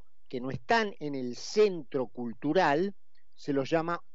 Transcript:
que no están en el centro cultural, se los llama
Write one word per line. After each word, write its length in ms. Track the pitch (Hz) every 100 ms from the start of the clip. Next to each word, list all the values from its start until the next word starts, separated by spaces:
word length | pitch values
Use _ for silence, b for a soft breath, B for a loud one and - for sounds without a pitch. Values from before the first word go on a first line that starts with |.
| - - -
que 120 | 131
no 120 | 127
están 420 | 135 - 233 214 -
en 160 | 151 139
el 200 | 123 117
centro 720 | - 208 214 175 135 139 123
cultural, 880 | - 120 107 147 170 170 143 196 - - - - -
se 180 | -
los 160 | 139 135
llama 340 | 165 165 170 -